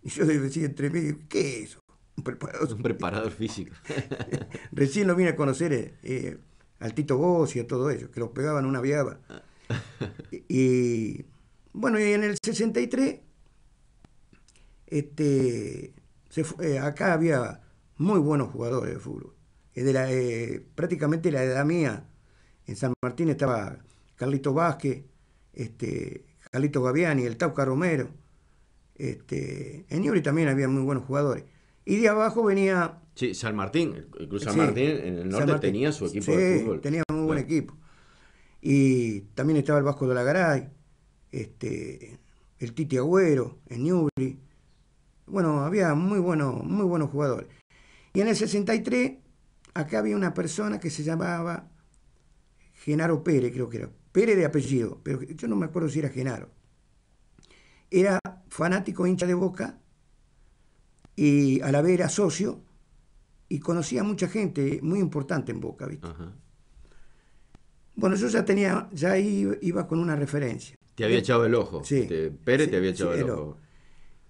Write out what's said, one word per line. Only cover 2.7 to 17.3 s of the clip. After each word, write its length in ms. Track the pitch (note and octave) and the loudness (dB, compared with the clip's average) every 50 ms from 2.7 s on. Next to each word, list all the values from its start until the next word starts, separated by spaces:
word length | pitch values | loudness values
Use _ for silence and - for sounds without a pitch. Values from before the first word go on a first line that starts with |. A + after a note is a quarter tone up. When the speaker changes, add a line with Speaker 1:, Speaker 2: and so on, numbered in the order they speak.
| A2+ | -4
Speaker 2:
Un 80 | G#2 A#2+ | -6 -6
preparador 480 | A#2 A2 - - F2+ G2 G#2+ A2 G#2+ | -8 -6 -4 -4 -4 -4 -4 -4 -6
físico. 440 | - - A2 G#2+ - G2+ F2+ - - - - - | -6 -6 -6 -6 -6 -8 -12 -12 -14 -20 -14 -10
<laughs> 840 | - C#3 - - C3+ - - - - - - - - - - - | -8 -8 -6 -8 -8 -8 -8 -6 -6 -8 -8 -10 -14 -16 -14 -10
Speaker 1:
Recién 360 | - C#3 C#3 C3+ C3 G#3 G#3 F#3+ | 0 2 2 2 4 2 2 2
lo 80 | F3 | 4
vine 140 | F3 F#3 E3+ | 4 4 2
a 60 | D#3 | 2
conocer, 360 | - D3+ C#3 C3 C#3+ E3 E3+ C#3+ | 2 0 0 0 0 0 0 0
eh, 220 | A#2+ - - - - - | -2 -2 -6 -12 -16 -10
eh, 340 | - C3 B2 - - - - - - - - _ _ _ _ | -8 -6 -6 -6 -8 -10 -12 -18 -20 -20 -20 _ _ _ _
al 140 | - A2+ A2 | -10 -6 -4
Tito 240 | - D3 D3 C3+ B2+ | -4 -2 0 0 2
Bossi 420 | D3+ F3+ F3+ E3+ D#3 - - B2 | 4 4 4 4 2 2 0 -4
y 20 | |
a 60 | A#2 A#2+ | -4 -2
todo 220 | C#3 B2 B2+ D3 | -2 -2 0 0
ello, 220 | C3+ A2 A#2+ - | -2 -4 -6 -10
que 80 | - A#2 | -8 -6
los 100 | A#2 A#2 | -6 -6
pegaban 360 | - B2+ C3+ D3+ D3+ C#3+ C3+ | -4 -4 -2 -2 0 0 0
una 160 | C3 C3+ B2+ | 0 -2 0
viaba. 380 | A#2+ C3+ C#3+ D3 C#3 A#2 - - - _ | 0 0 0 0 0 -2 -4 -12 -18 _
Speaker 2:
<laughs> 20 | - - - - - - - - A2 - - - - - B2+ F#2+ - - - - | -20 -20 -20 -20 -20 -20 -8 -6 -6 -6 -6 -10 -10 -8 -8 -8 -8 -14 -16 -14
Speaker 1:
Y, 120 | - - - _ | -14 -14 -8 _
y, 760 | - C3 C3 B2+ B2+ B2+ B2 A#2+ A#2+ A2+ A2 G#2 - - - - - - - _ _ _ _ _ | 2 4 4 6 6 4 4 2 2 0 -2 -4 -6 -8 -12 -16 -20 -20 -20 _ _ _ _ _
bueno, 260 | _ F#3+ A3 C4+ A3+ G#3+ | _ -2 0 0 2 2
y 120 | G#3+ G#3 | 2 2
en 120 | G#3 G#3 G#3+ | 2 2 0
el 120 | G#3 G#3 - - | 0 -2 -4 -4
sesenta 380 | - A#3 - A3 A3+ A3+ A#3 | -4 -2 0 -2 0 0 0
y 60 | B3 A#3 | -2 0
tres, 340 | - C4 C4+ C4+ - - - - _ _ - - _ _ _ - _ _ _ _ _ _ - - _ - - _ - _ _ _ _ - - - - _ - - | 0 0 0 0 -2 -6 -14 -20 _ _ -20 -20 _ _ _ -20 _ _ _ _ _ _ -20 -20 _ -20 -20 _ -20 _ _ _ _ -20 -20 -20 -20 _ -16 -6
este, 1040 | - D3+ C#3+ D3 - D3+ D#3 D3 C#3 C3+ C3 B2+ A#2+ A2+ G#2+ - - - - - - - _ _ _ _ _ - | -4 -4 -4 -4 -4 0 2 4 4 4 4 2 0 -2 -6 -8 -8 -10 -12 -14 -16 -20 _ _ _ _ _ -10
se 140 | - D#3+ D#3+ | -4 -4 -4
fu-, 180 | D#3 - - | -4 -4 -4
eh, 180 | F3 D#3+ C#3+ C3+ | -2 0 0 0
acá 340 | C3+ D3 D3 - - G3 E3+ | 0 -2 -4 0 0 2 2
había 480 | D#3 D#3+ E3 | 4 4 4